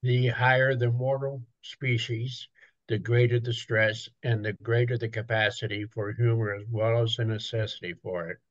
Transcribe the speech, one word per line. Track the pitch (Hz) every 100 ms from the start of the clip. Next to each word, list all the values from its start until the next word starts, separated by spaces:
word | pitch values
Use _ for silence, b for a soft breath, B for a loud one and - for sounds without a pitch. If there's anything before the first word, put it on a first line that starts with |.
The | 127 123 123
higher | 113 123 127 131
the | 131 120
mortal | 120 127 135 139 139 120 _
species, | - - 135 120 - 117 120 123 - b b b _
the | 107
greater | 95 120 123 120
the | 120
stress | 113 - 110 110 110 - _
and | - 117
the | 104
greater | 104 - 117 120 120
the | 113
capacity | 113 107 110 107 101 107 101
for | 104 - 104
humor, | 107 117 113 107
as | 101 104
well | 113 110 117
as | 117 113
the | 113
necessity | 110 - 117 107 - 90
for | 87 - 90 85
it. | 87 _